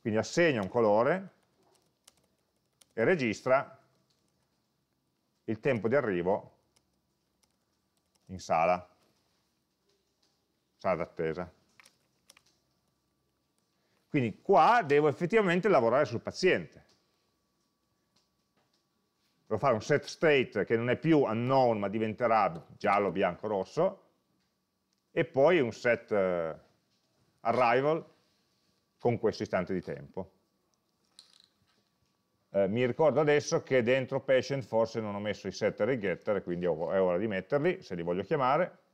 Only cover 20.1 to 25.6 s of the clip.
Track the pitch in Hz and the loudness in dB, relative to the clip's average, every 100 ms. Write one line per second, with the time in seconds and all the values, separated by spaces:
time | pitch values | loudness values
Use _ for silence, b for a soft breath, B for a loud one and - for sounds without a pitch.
20.1 | - 165 143 120 107 92 113 120 120 156 | -2 2 4 2 -2 0 0 0 -2 2
21.1 | 156 117 110 123 135 127 110 101 107 110 | 2 2 -2 0 2 2 0 -2 -4 -4
22.1 | 107 120 113 98 82 - - 101 101 101 | -2 0 2 2 -2 -16 -6 0 0 0
23.1 | 85 95 87 107 104 95 - 180 190 _ | 0 -2 -2 -6 -4 -4 -2 -2 -4 _
24.1 | _ _ _ _ _ _ _ _ _ _ | _ _ _ _ _ _ _ _ _ _
25.1 | - 160 131 143 175 | -4 -4 2 4 4